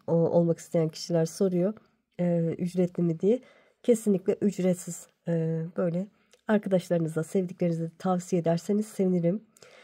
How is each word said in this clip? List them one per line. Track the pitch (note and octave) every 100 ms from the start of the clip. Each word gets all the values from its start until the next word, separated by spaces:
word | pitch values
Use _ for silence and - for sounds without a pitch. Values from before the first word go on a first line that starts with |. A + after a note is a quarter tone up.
| -
o-, |
olmak | E3 E3 E3+ E3+ E3
isteyen | - E3+ D#3+
kişiler | - - E3+ D#3+
soruyor. | - G3 F3+ F#3 G#3+ _ _ _ -
Ee, | F3 E3+ E3 -
ücretli | F3+ F3+ F3+ F3+
mi | F3 D#3+
diye. | F#3+ B3+ - _ _ _
Kesinlikle | - A3+ G#3+ F#3+ - -
ücretsiz. | G#3 F#3 F#3 F3 - E3+ - _ -
Ee, | E3 D#3+ E3 E3 -
böyle | F3+ E3+ G3+ _ _ _ -
arkadaşlarınıza, | G#3+ G#3 F#3 - F3 D#3+ D#3+
sevdiklerinize | D#3+ G3 F3+ F#3 F3 E3
de | E3 -
tavsiye | F#3+ F3+ - F3+
ederseniz | D#3+ E3+ - G#3 G#3+
sevinirim. | - F#3+ F3+ E3+ G#3 - _ - -